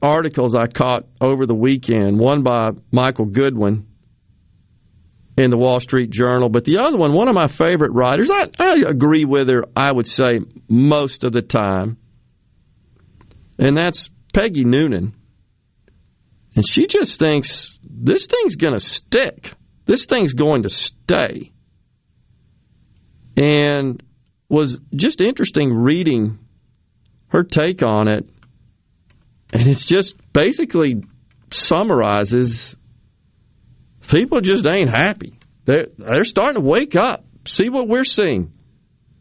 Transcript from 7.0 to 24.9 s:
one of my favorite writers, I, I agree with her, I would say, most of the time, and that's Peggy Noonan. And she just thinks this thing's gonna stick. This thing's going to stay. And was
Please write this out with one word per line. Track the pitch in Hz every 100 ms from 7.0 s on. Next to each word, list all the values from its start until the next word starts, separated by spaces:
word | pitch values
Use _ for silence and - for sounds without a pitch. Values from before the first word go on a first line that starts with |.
| 156
one | 156 254
of |
my | 190 151
favorite | - 165 175 147
writers, | 117 127 143 262
I, | 403 349 -
I | 370 349 -
agree | 139 147 156
with | 147 139 131
her, | 123 -
I | - 139
would | 127 113
say, | - 127 117 - - -
most | 113 143 147 139 -
of | 127
the | 117
time, | - 113 101 95 107 117 _ _ _ _ _ _ _ _ _ _ _ _ - _ _ -
and | 131 147
that's | 175 170 - - _
Peggy | - 220 156
Noonan. | 120 131 156 98 95 - _ _ _ _ _ _ _ _ _ _ _ _ _
And | - 107
she | - 339
just | 415 302 -
thinks | 160 147 127 - - -
this | - 117 120 392 -
thing's | 480 415 156
gonna | 165 113
stick. | - - - 226 240 - - - _ _ -
This | 247
thing's | - 254 170
going | 123 151 139
to | 101
stay. | - - _ - 175 120 - - _ _ _ _ _ _ _ _ _ _ _ _ _ _ _ _ _ - -
And | 143 147 147 143 139 120 - _ _ _ -
was | 151 147 123 -